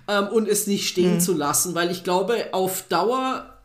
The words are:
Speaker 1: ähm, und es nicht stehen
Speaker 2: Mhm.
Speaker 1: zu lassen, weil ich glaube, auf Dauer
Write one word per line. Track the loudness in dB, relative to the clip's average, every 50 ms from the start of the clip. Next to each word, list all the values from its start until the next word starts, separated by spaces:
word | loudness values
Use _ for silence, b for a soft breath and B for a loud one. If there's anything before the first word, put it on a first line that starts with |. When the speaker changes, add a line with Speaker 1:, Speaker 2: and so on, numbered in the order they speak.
| B -2
Speaker 1:
ähm, | 0 0 0 2
und | 2 2 2 2
es | 0 0 0 0
nicht | -2 -2 -2 -2
stehen | 0 2 2 4 4
Speaker 2:
Mhm. | 2
Speaker 1:
zu | 2 2 0
lassen, | 0 0 0 0 0 -2 -2 -2
weil | -2 -2 -2
ich | -2 -4 -2
glaube, | 0 0 0 2 0 0 -2 -2 -2 -2
auf | -2 -2 -2 -2 -6 -4 -2
Dauer | 0 0 2 2 0 0 0 -2 -4 -6 -8 -14 -20 -20 -20